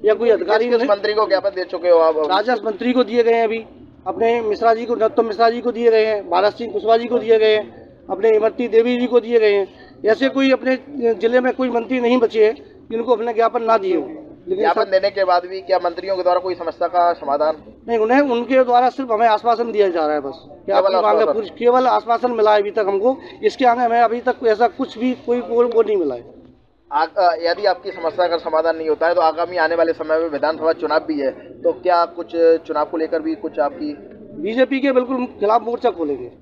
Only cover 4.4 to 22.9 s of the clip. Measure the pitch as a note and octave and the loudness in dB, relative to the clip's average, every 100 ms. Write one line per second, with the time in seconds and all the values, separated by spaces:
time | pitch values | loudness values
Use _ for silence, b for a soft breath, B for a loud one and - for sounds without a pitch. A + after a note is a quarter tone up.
4.4 | A3 G3 A3+ A3+ A#3 A#3 A3 A#3 A3+ G3 | -2 0 2 0 -2 -2 0 0 -2 2
5.4 | A3+ A#3+ A#3+ A3 A#3 A3 A3 G#3 F3+ F3 | 0 2 -4 0 2 4 2 -2 -2 0
6.4 | G#3 G3 A3+ G3+ G#3 A3+ A#3 A#3+ A3 A3+ | 0 -2 -8 -4 2 0 2 -4 2 4
7.4 | A3 G#3+ G#3 - - - - F#3+ A3 G#3+ | 4 2 -2 -16 -20 -20 -10 -2 2 2
8.4 | A3 - A#3+ A3 A#3 B3 B3 A#3+ A3+ A#3+ | 2 -2 0 2 2 0 2 0 2 2
9.4 | G#3+ G3+ F#3+ - - - G3+ A3 C4 C4 | 4 2 -2 -8 -20 -4 0 2 0 2
10.4 | C4+ B3+ B3+ B3+ - D4 A#3 G#3+ A3+ B3 | 2 2 0 -4 -4 -4 -2 0 0 2
11.4 | B3+ B3 B3+ A#3 A3 B3 B3+ B3+ A3+ A3 | 0 -2 -2 -2 -2 -2 2 2 2 2
12.4 | G#3+ A3+ - - - A3+ A#3 A3+ A#3 A3 | 2 0 -16 -20 -10 -6 -2 -2 0 0
13.4 | A3+ A#3 A3+ A3+ F#3+ E3 C3+ - - - | 0 0 0 0 0 -2 -4 -14 -18 -18
14.4 | - F#3 A3+ A3 G3+ F#3+ G3 G3 F#3 F3+ | -8 -2 0 0 0 0 0 -2 2 0
15.4 | F3+ F#3+ F#3+ F3+ F3 E3+ F#3+ F#3 F3+ F3+ | 0 -12 -2 0 0 -6 -6 -2 0 0
16.4 | F#3 F3 E3 - E3+ F3 F3 E3+ C#3+ C#3+ | -2 -6 -8 -4 -2 2 0 0 -4 -2
17.4 | D3+ D3+ A#2 - - A#3 A3 C4 C#4+ A#3 | 0 -2 -12 -20 -4 -2 2 2 2 -2
18.4 | A#3+ C4 B3 A#3+ B3+ B3 C4 G#3+ A#3 G#3+ | 0 2 4 4 2 -2 -4 2 2 2
19.4 | A3 A3+ A#3 G#3 G3 E3+ D3+ D3+ C#3 C3 | 0 -2 -2 2 2 2 -2 -2 -6 -12
20.4 | - - - G3 F#3+ F#3+ G#3 G#3+ G#3+ G#3 | -20 -16 -2 0 2 2 2 2 2 -2
21.4 | G3+ - A#3+ B3+ B3+ G#3+ A3 A3+ B3 A3+ | -6 -2 2 2 2 0 0 -2 0 2
22.4 | G#3+ G#3 G3+ A3 G3 | 4 4 2 -2 -2